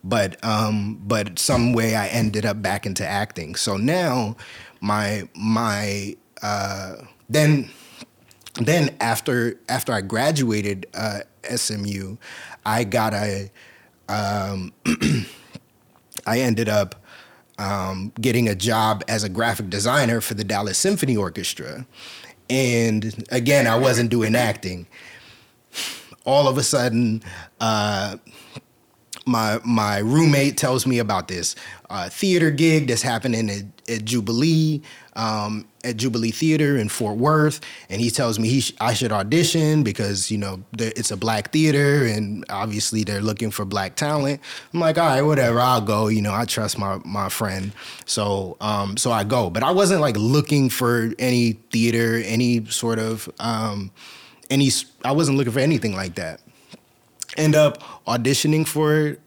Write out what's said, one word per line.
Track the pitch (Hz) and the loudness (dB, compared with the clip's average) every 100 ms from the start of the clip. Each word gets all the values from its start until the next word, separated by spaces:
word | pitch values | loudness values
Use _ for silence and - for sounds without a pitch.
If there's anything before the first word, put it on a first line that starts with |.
But, | 95 113 98 - | -2 0 0 -2
um, | 113 107 107 107 101 107 | -2 0 0 -2 -4 -8
but | 101 110 104 85 | -2 -2 -2 -4
some | - 127 120 | 0 2 4
way | 120 113 110 | 2 2 0
I | 98 | 0
ended | 117 110 104 107 | 0 0 0 -2
up | 104 | -2
back | 95 101 - | -2 -4 -4
into | 92 | -6
acting. | 90 98 107 - 80 87 | -4 -4 -4 -8 -10 -6
So | - 98 | -4 0
now | 120 180 170 127 107 117 - - - - | 0 0 0 0 -2 -6 -16 -20 -20 -8
my, | 104 104 104 104 92 | -2 0 0 -4 -8
my, | 80 107 110 113 101 104 101 101 - _ - | -6 0 0 0 -2 -2 -4 -8 -12 _ -10
uh, | 104 104 98 98 95 - - _ - | -6 -4 -4 -6 -10 -14 -18 _ 2
then, | 147 151 147 120 - - - - _ _ _ - - | 6 6 4 0 -14 -20 -20 -20 _ _ _ -18 -4
then | 120 165 143 - | 2 2 2 0
after, | 117 117 - 123 117 - - | -2 -2 -2 -2 -2 -6 -6
after | 127 - | -4 -2
I | 110 | -4
graduated, | 95 110 196 151 123 107 101 98 - | -2 0 2 2 0 0 -2 -6 -8
uh, | - 110 101 - _ | -6 -6 -6 -12 _
S | - 120 - | -8 -4 -4
M | 104 101 | -4 -6
U, | 98 95 107 - - - - 107 | -6 -8 -12 -16 -18 -18 -8 -2
I | 110 | -2
got | 107 120 110 | 0 0 0
a, | 104 104 98 98 - - - _ _ - | 0 -2 -4 -8 -16 -20 -20 _ _ -6
um, | 104 101 101 98 98 90 _ | -4 -2 -2 -4 -6 -10 _
<clears throat> | - - - 131 98 - - - _ _ _ _ _ - - | -4 -2 0 0 -4 -14 -20 -20 _ _ _ _ _ -10 -2
I | 117 | 0
ended | 127 110 107 | 2 2 2
up, | 104 98 - - - - - _ - | 2 0 -6 -20 -20 -20 -20 _ -8
um, | 98 101 95 92 101 - | -4 -4 -4 -6 -8 -2
getting | 123 120 113 | 0 2 2
a | |
job | 98 104 110 110 104 - | 0 0 2 2 0 -2
as | 107 | -4
a | 104 | -2
graphic | 95 117 - 98 | -2 -2 -2 -4
designer | 101 107 147 120 117 | -2 2 2 2 0
for | - | -2
the | 104 | -6
Dallas | 101 104 107 - | -2 -2 -2 0
Symphony | 190 196 135 110 | 0 0 0 0
Orchestra. | 95 92 101 - - 73 127 - - - - - - | -2 -4 -8 -8 -12 -12 -16 -18 -20 -20 -20 -20 -2
And | 131 127 117 113 107 110 107 - | 0 2 2 2 0 -4 -8 -4
again, | 127 120 143 120 | 0 4 4 6
I | 113 | 4
wasn't | 131 120 117 | 4 2 2
doing | 117 107 | 2 2
acting. | 120 117 - 92 90 87 - - - - - _ _ _ - - - - - - | 2 2 -2 -6 -10 -14 -20 -20 -20 -20 -20 _ _ _ -10 -10 -10 -18 -10 2
All | 139 175 | 6 6
of | 151 | 4
a | |
sudden, | 123 143 123 113 117 110 95 90 - _ | 2 2 2 2 2 0 -6 -16 -18 _
uh, | 113 107 104 98 101 98 - - - - _ _ _ _ _ - | 0 2 2 0 -2 -6 -16 -20 -20 -20 _ _ _ _ _ -8
my, | - 120 110 110 | -2 0 2 0
my | 120 117 104 101 | 2 2 2 0
roommate | 107 147 165 143 139 131 | 2 4 6 6 2 0
tells | 135 127 131 | 0 0 2
me | 120 | 0
about | 107 95 85 | 0 -2 -4
this, | 90 82 - - - - | -6 -6 -6 -16 -18 -10
uh, | 98 90 | -8 -8
theater | - 202 175 160 | -2 2 4 4
gig | 143 165 156 135 | 4 4 4 2
that's | 117 | 0
happening | 123 117 131 113 110 | 0 -2 -2 -2 -2
at, | 101 101 - - | -4 -10 -16 -8
at | 113 | -6
Jubilee, | 107 120 104 117 156 160 156 147 - - - - | -2 -2 0 0 4 4 2 0 -6 -20 -16 -6
um, | 110 107 104 107 - _ | -4 -2 -4 -8 -12 _
at | 123 110 | -8 -2
Jubilee | 127 113 117 | -2 0 -2
Theater | 110 160 156 147 139 | 0 0 2 2 2
in | 107 | 0
Fort | - 107 107 | -2 -2 2
Worth. | 139 156 151 151 - - - | 4 4 4 0 -12 -18 -10
And | 98 | -2
he | 117 | 0
tells | - 117 107 | 0 0 0
me | 113 | 2
he | 135 | 2
sh-, | - - | 0 -2
I | 117 | -2
should | 113 120 | 0 0
audition | 107 101 160 165 165 151 156 | 0 2 2 4 2 2 2
because, | 113 104 101 98 - | 2 0 -2 -2 -2
you | 110 | -2
know, | 98 92 98 | -4 -8 -12
the, | 113 113 - | -6 -6 -4
it's | 110 | -6
a | 101 | -4
black | 110 110 - | -2 -2 0
theater | 156 156 143 143 143 123 | 2 4 4 4 4 2
and | 107 101 104 - | 0 -2 -6 -8
obviously | 98 107 104 - 110 | -6 -4 -2 -2 -2
they're | 104 101 | -2 -2
looking | 107 104 110 | -2 -2 -4
for | - | -4
black | 98 101 95 - | -4 -4 -4 -2
talent. | 147 151 139 139 - - - | -2 0 0 -4 -8 -16 -8
I'm | 170 | 0
like, | 160 156 | 2 4
"All | 165 | 4
right, | 135 | 4
whatever, | 147 147 120 117 | 4 4 4 4
I'll | 127 123 | 4 2
go." | 107 107 107 | 2 2 2
You | 107 | 2
know, | 104 | 0
I | 101 117 | -2 -2
trust | - 104 - | -2 -4 -2
my, | 98 95 | -4 -4
my | - 101 95 | -6 -6 -4
friend. | - 104 95 98 - - - - | -2 -2 -2 -6 -10 -18 -16 -6
So, | - 101 98 92 - | -2 -2 -2 -4 -6
um, | 107 104 101 107 | -4 -2 -2 -2
so | 127 | 0
I | 113 | 0
go. | 104 123 95 | 2 0 0
But | 90 | 0
I | 135 | 2
wasn't, | 180 196 185 | 4 4 4
like, | 147 104 | 2 2
looking | 110 147 147 147 131 | 2 2 4 2 2
for | - 120 120 113 - | 2 2 2 0 -2
any | 127 123 117 107 _ | 0 2 2 0 _
theater, | 113 117 117 117 113 | 0 2 2 2 0
any | 101 113 123 120 107 | 0 0 2 0 -2
sort | - 117 113 | -4 -2 -2
of, | 110 110 - - | -2 -6 -10 -8
um, | 117 110 110 101 95 - - - - - - | -4 -2 -4 -6 -10 -14 -20 -20 -20 -20 -2
any | 135 135 | 2 2
s-, | - - _ | 0 -6 _
I | 123 | -2
wasn't | 143 165 135 | 0 2 2
looking | 120 | 0
for | 120 | 2
anything | 139 113 113 | 2 2 0
like | 95 92 85 | -4 -6 -6
that. | 85 - _ _ _ - _ _ _ _ - - | -10 -12 _ _ _ -20 _ _ _ _ -12 0
End | 156 | 4
up | 147 95 - - - - | 6 4 2 -18 -14 -4
auditioning | 120 120 139 151 156 156 | -2 0 0 2 2 0
for | 151 151 151 151 139 | 0 2 2 0 -4